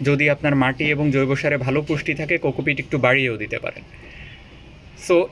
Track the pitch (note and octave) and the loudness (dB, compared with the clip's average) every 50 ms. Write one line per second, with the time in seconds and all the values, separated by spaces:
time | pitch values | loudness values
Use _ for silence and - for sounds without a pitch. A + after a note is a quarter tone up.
0 | C3+ C#3 C#3+ C#3 D3 D3 C#3+ C#3+ D#3 D3 C#3+ C#3 C3 C3 C3 B2+ D#3 D3+ D3 C#3+ | 0 0 2 2 2 2 2 2 2 2 4 4 4 2 2 0 0 0 0 2
1 | D3+ D3 C3+ C#3 C3+ C3 C#3 C3+ - D3 C#3+ C3+ C3 B2+ C3 D3+ D3 D3 D#3+ C#3+ | 2 2 2 2 2 2 0 0 0 0 -2 0 0 0 -2 0 0 0 -2 -2
2 | - - D3 D#3+ D#3 D3 F3 E3 - C#3 B2+ - C3+ D3 C#3+ - A#2+ - - A#2+ | -2 -4 -4 -4 -2 -2 -2 0 0 -2 -2 -2 -2 -2 -2 -4 -4 -4 -2 2
3 | B2 B2 C3 C3+ C3 B2 A2+ G#2+ G#2+ - A2 - - - - - - - - - | 2 4 4 2 2 0 -2 -4 -6 -6 -6 -6 -6 -8 -10 -10 -16 -20 -20 -20
4 | - - - - - - - - - - - - - - - - - - - - | -20 -20 -20 -18 -18 -18 -20 -20 -20 -20 -20 -20 -20 -20 -20 -20 -20 -20 -20 -8
5 | - - F3+ E3+ F#3 - | -2 2 2 4 2 2